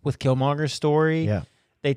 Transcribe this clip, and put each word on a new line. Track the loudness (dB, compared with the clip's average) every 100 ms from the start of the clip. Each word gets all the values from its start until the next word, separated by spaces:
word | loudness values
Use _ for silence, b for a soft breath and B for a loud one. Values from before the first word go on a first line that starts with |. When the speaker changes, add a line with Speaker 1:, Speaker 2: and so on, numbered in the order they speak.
Speaker 1:
with | -6 -2
Killmonger's | 0 0 0 0 -4
story. | -2 0 2 2 0 0
Speaker 2:
Yeah. | -2 -4 _ _ _
Speaker 1:
They, | -4